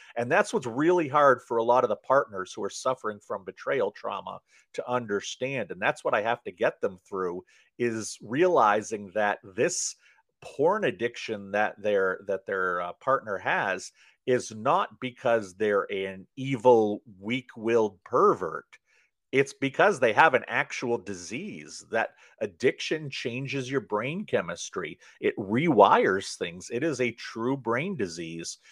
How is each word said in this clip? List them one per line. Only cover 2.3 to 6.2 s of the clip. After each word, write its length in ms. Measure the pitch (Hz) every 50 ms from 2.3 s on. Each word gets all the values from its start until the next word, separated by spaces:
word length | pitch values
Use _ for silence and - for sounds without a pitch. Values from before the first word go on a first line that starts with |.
| 104 95 92 - -
who 100 | 113 98
are 80 | 98
suffering 480 | - - - 131 127 - - 107 104 104
from 260 | _ _ 110 101 95
betrayal 460 | 95 95 - - 131 143 135 117 107
trauma 480 | - - - 107 104 95 92 92 95 95 - _ _ _ _ _ _
to 140 | - - 123
understand. 840 | 123 127 120 107 101 98 - - - - 127 131 139 131 104 80 90
And 100 | 90 101
that's 220 | 131 151 - -
what 100 | 151 127
I 80 | 113